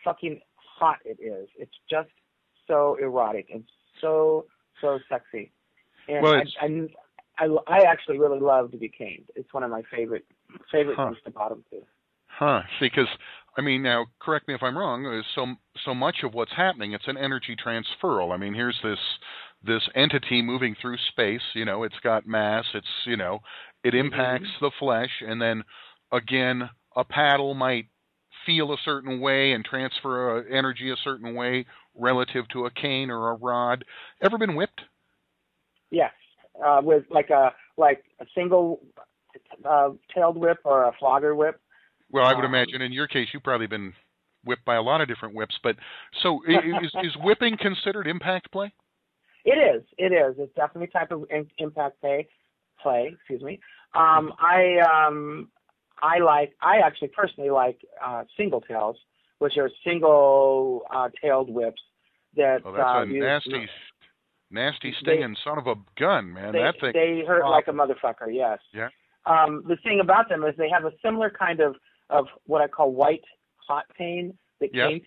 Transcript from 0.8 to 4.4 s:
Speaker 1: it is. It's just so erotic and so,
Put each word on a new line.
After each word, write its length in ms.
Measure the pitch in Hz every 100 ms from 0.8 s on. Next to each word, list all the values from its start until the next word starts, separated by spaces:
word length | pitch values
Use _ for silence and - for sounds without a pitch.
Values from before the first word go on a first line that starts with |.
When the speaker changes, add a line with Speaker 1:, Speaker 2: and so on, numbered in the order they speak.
| 165 147
Speaker 1:
it 140 | 113 107
is. 300 | 110 98 98 -
It's 160 | - - -
just 200 | 156 160 _ _ _ _ _ -
so 280 | 151 147 139
erotic 460 | 135 127 110 107 -
and 120 | 113 110 _ _ -
so, 460 | 160 156 156 156